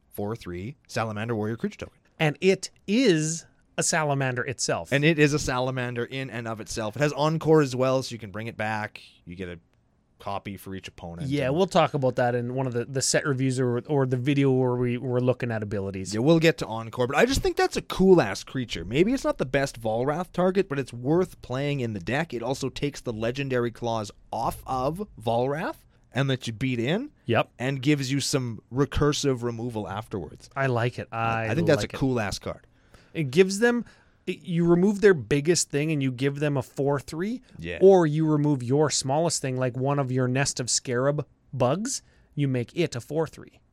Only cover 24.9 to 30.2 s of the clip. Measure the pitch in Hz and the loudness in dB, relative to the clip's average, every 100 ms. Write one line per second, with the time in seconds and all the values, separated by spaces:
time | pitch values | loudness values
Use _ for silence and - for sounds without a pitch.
24.9 | 170 208 120 113 117 131 151 254 - _ | -4 -10 -6 -2 0 0 -2 -6 -10 _
25.9 | _ _ - 139 127 - 107 131 120 120 | _ _ -2 0 -2 -4 -4 -2 -2 0
26.9 | 202 294 _ - 113 - - 127 139 139 | -2 -4 _ 0 0 0 -4 -4 0 2
27.9 | 147 131 139 - 139 123 104 - 123 143 | 2 2 -2 0 -2 -2 -8 -6 0 0
28.9 | - 147 143 143 127 120 113 123 110 90 | 2 2 2 0 0 -2 -6 -6 -6 -6
29.9 | 101 110 98 | -8 -8 -8